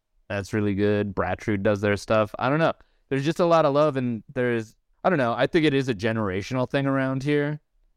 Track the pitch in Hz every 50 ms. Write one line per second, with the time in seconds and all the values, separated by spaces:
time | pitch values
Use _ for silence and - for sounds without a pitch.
0 | _ _ _ _ _ - 104 101 98 - - 107 104 104 101 95 104 104 104 104
1 | 104 101 92 - 90 90 95 - - 117 104 98 95 107 107 98 107 104 104 104
2 | - - 113 110 107 107 - - 110 127 143 160 165 131 - - _ _ _ _
3 | _ _ 135 135 139 156 160 - 180 170 165 165 156 143 135 147 151 151 131 131
4 | 127 123 117 107 - - - 127 123 123 120 113 110 110 _ _ _ _ _ _
5 | - 180 185 147 123 117 117 113 135 - - 170 151 151 139 139 131 127 120 90
6 | 107 110 113 113 107 98 90 98 104 - 127 131 127 - - 139 139 139 135 135
7 | 131 131 135 135 131 147 147 147 143 147 151 151 - _ _ _ _ _ _